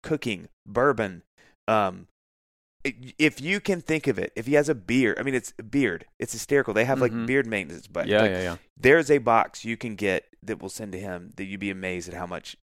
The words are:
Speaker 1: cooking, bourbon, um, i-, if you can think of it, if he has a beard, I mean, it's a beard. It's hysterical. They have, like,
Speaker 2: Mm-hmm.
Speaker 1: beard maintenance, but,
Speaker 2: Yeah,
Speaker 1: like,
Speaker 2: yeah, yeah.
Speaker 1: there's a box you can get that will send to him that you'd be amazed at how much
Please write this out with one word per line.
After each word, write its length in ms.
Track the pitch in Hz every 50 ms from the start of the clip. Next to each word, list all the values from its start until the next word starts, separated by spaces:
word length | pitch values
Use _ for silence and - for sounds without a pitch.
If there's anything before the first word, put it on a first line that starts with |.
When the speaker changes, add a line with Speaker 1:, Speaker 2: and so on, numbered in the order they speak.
| -
Speaker 1:
cooking, 460 | - 156 143 - 123 104 87 82 - _ _ _
bourbon, 580 | - 101 117 127 143 131 110 110 95 90 85 _ _ _ _ _ _ _ _ _
um, 400 | - 110 107 101 95 92 92 90 _ _ _ _ _ _ _ _ _ _ _ _ _ _ _ -
i-, 100 | 139 117 113 127 127 - -
if 220 | 151 151 - -
you 180 | 135 160 196 208
can 220 | - - 190 175
think 260 | - - 156 156 -
of 100 | 143 113
it, 140 | 95 92 - _
if 80 | - 113
he 80 | 123 147
has 160 | 147 147 147
a 60 | 151
beard, 420 | 113 90 87 117 131 127 107 - -
I 40 | 117
mean, 120 | 139 131
it's 180 | 123 - - - -
a 40 | 110
beard. 420 | 107 117 143 135 107 85 82 - _ _ _
It's 120 | - -
hysterical. 420 | - 113 - - 143 139 131 - 101
They 120 | 107 113
have, 160 | 127 135 135
like, 100 | 127 120
Speaker 2:
Mm-hmm. 140 | 110 117 113
Speaker 1:
beard 200 | 113 131 139 131
maintenance, 400 | 113 110 98 92 71 87 76 -
but, 200 | - 104 - 82
Speaker 2:
Yeah, 140 | 90 101 107
Speaker 1:
like, 100 | 110 104
Speaker 2:
yeah, 100 | 92 90
yeah. 140 | 92 90 85 - _ _ _
Speaker 1:
there's 340 | - 120 127 147 165 156 135
a 60 | 151
box 480 | 143 113 120 113 113 - - - - -
you 100 | 113 117
can 200 | 110 - 117 107
get 280 | 95 104 98 92 - - _ - _ -
that 180 | 98 110 -
will 80 | - 95
send 240 | - - 110 101 92
to 60 | 87
him 320 | 101 98 90 87 87 - -
that 80 | - 98
you'd 160 | 95 98 98
be 120 | 98 101
amazed 360 | 98 92 92 92 90 90 85
at 80 | 90 87
how 100 | 85 90
much 280 | 87 87 82 - - - _ _